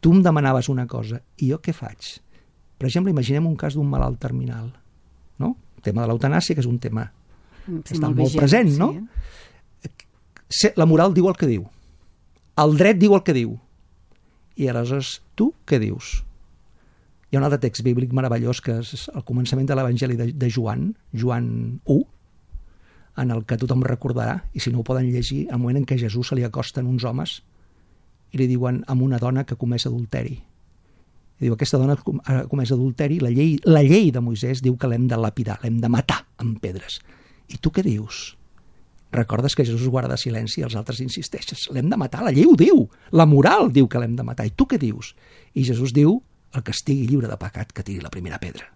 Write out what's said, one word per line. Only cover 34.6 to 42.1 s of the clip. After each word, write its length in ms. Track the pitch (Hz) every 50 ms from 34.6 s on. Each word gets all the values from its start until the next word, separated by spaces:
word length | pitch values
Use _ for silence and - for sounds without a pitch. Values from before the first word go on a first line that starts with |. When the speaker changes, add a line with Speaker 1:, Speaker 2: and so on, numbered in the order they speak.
| 131
Speaker 1:
diu 80 | 127 127
que 140 | 123 - 131
l'hem 160 | 117 117 123
de 100 | 127 120
lapidar, 440 | 113 113 110 - - 120 107 101 - -
l'hem 160 | 117 113 117
de 80 | 113 117
matar 360 | 120 120 131 - - - - _ _ _ 117
amb 160 | 117 113 104
pedres. 380 | - 104 90 95 - - - - - - - - - _ _ _ _ _ -
I 60 | -
tu 80 | - 160
què 140 | - - 190
dius?» 520 | 202 120 104 110 107 - - - - - - - - _ - _ - - _ - _ _ - _ _ -
Recordes 400 | 120 117 - 110 104 123 143 -
que 100 | - 139
Jesús 240 | 117 117 117 123 131 123
guarda 240 | 131 123 127 127
silenci 460 | 123 - - 113 113 113 110 - - 147
i 20 |
els 80 | 120 113 110
altres 220 | 104 - 127 117 127
insisteixes. 600 | 131 - - 147 - - - - - - - - -
«L'hem 220 | - 127 123 160
de 80 | 247 233
matar, 220 | 160 131